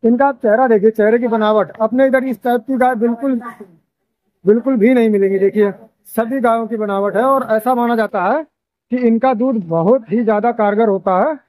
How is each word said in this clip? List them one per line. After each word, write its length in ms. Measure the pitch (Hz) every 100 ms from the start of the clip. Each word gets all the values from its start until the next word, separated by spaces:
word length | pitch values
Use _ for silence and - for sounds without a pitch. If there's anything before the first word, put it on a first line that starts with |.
इनका 280 | 233 240 277
चेहरा 360 | 269 226 214 262
देखिए, 220 | 220 214
चेहरे 280 | 220 214 233
की 100 | 240
बनावट। 420 | 220 214 214 185 -
अपने 260 | 220 254 269
इधर 180 | 262
इस 180 | 262 226
type 180 | 247 240
की 160 | 240 262
गाय 180 | 254
बिल्कुल, 460 | 247 233 233 277 247 240 - 196 165 _ _ _ _ _ _ 180
बिल्कुल 300 | 226 240 262
भी 180 | 220
नहीं 160 | 254 226
मिलेंगी। 280 | 208 196 190
देखिए, 340 | 196 214 202 190 - _
सभी 360 | - - 226 269
गायों 260 | 233 226 226
की 100 | 226
बनावट 400 | 214 196 202 185
है। 80 |
और 180 | 262 277 262
ऐसा 240 | 220 240
माना 220 | 254 240 240
जाता 260 | 208 208
है 200 | 180 277 311 _ _ _ _
कि 60 | 247
इनका 380 | 240 226 262
दूध 340 | 233 254 226 170
बहुत 440 | 165 170 262 -
ही 120 | 208
ज़्यादा 280 | 220 208 233
कारगर 360 | 233 208 208 226
होता 400 | 190 190 185 262
है। 100 | 294